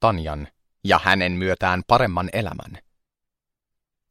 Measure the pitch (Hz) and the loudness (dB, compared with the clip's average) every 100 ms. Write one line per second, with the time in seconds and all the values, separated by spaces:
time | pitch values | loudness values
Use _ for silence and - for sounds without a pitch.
0 | 117 92 78 73 73 _ _ _ 98 87 | 0 0 -4 -8 -10 _ _ _ 2 4
1 | 95 95 90 90 92 90 92 90 - 120 | 4 2 2 0 -2 0 -2 -2 2 2
2 | 101 87 90 110 98 76 - - - _ | 2 -2 -4 -4 -6 -8 -14 -20 -20 _
3 | _ _ _ _ _ _ _ _ _ _ | _ _ _ _ _ _ _ _ _ _
4 | _ | _